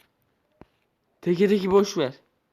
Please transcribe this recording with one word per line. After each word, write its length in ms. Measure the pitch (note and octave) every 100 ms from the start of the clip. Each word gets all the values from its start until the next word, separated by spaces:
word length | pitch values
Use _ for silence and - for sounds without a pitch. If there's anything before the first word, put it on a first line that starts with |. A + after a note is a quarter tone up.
| _ _ _ _ _ _ - _ _ _ _ _
Teke 280 | F3 F3 G3+
teki 220 | G#3 F#3
boş 280 | G3 G3+ F3
ver. 160 | C3 - _ _ _